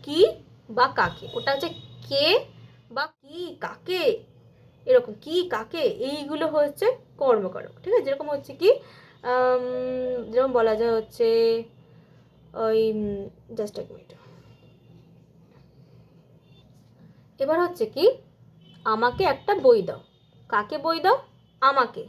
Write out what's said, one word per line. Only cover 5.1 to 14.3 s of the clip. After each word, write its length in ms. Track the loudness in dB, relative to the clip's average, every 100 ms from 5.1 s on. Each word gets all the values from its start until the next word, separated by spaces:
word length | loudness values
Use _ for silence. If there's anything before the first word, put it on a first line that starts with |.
| -14
কি 280 | -4 -4 -2
কাকে, 340 | -6 -6 -2
এইগুলো 640 | -2 -2 -6 -6 -6 -4 0
হচ্ছে 400 | 0 0 0 -2 -2 -12 -4
কর্মকারক। 560 | 0 2 0 -10 -16 -14
ঠিক 100 | 0
আছে, 80 | 0
যেরকম 280 | 0 -6 -4
হচ্ছে 240 | -8 -8
কি, 200 | 2 4 4 0 -20 -20 _
আম, 1080 | -2 0 2 2 -2 -6 -6 -4 -4 -6 -2
যেরকম 220 | 0 2
বলা 220 | 2 2
যায় 180 | 2 0
হচ্ছে 340 | 0 -4 0 2 4 2 0 -4 -20 -20 -20 _ -20 _ _ -16
ওই, 380 | -4 0 2 0
উম, 360 | -2 -4 -6 -10 -18 -14
just 260 | -10 -8 -10
এক 120 | -14
মিনিট। 200 | -18 -20 -20 -20